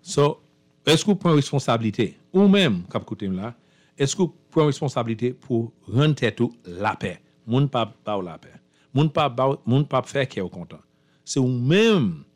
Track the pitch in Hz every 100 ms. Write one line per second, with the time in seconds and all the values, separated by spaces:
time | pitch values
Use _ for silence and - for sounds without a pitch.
0 | - - 147 - _ _ _ _ - 160
1 | 208 196 175 151 - 143 - 117 113 101
2 | 107 - _ 185 202 202 170 92 90 -
3 | - 107 98 92 110 - _ _ _ -
4 | 139 - 170 _ _ - 151 135 143 131
5 | 113 110 123 127 - 117 113 _ - 110
6 | 151 143 113 - 120 - 92 87 101 95
7 | 98 87 _ _ - 123 139 123 110 -
8 | - 101 90 80 - - _ _ _ 131
9 | 156 160 147 117 135 139 - 131 147 131
10 | 123 139 127 - 90 90 82 - _ _
11 | _ _ - 143 127 123 127 185 226 202
12 | 107 80 -